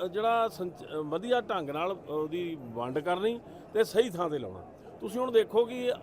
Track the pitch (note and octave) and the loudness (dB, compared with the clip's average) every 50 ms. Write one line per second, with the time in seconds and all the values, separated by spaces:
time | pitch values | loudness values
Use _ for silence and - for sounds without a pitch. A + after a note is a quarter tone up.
0 | F3+ F#3 E3+ G#3 G#3+ A3+ A#3 A#3 A3+ A3 A3 - F#3 F3+ D#3+ - - - D3 D#3 | -4 -4 -2 0 2 2 4 4 2 2 0 -4 -6 -6 -6 -10 -12 -8 -6 -4
1 | D#3 D3 D3+ E3 G3 A#3+ B3 B3 A#3+ - G#3+ F#3 D#3 C#3 C#3+ D3+ E3+ F#3 G3 F3 | -4 -2 -2 -2 2 2 2 2 2 0 -2 -2 -2 -2 -2 -2 -2 -2 -2 -4
2 | - - D3 D3+ D#3 D3+ D#3 F3 F3 E3+ D#3+ D3 B2+ A#2 A2+ A#2 A#2+ B2+ C3 D3+ | -6 -4 -2 -2 -2 0 -2 -4 -4 -4 -6 -8 -10 -8 -6 -4 -4 -2 -2 -2
3 | C#3+ F3 F3+ F3+ G3+ A3 A#3 - - - - - - - - G#3 A3+ - - G#3+ | 0 0 0 2 2 0 0 -2 -6 -12 -16 -16 -16 -2 4 4 4 6 6 4
4 | A3+ A#3+ E3+ E3+ F3 E3 D3+ C#3 A#2+ F#2+ F#2 F2+ E2+ - - - - - - - | 4 4 2 0 0 0 0 -2 -4 -6 -8 -10 -14 -16 -18 -18 -18 -18 -14 -8
5 | - G#3+ F#3+ B3 B3+ B3+ A#3 A3 G#3 - - A3 A#3+ A3+ B3+ B3 B3 B3 - - | -8 -6 -2 -2 -2 6 6 6 6 6 4 4 4 4 0 -2 0 0 0 -2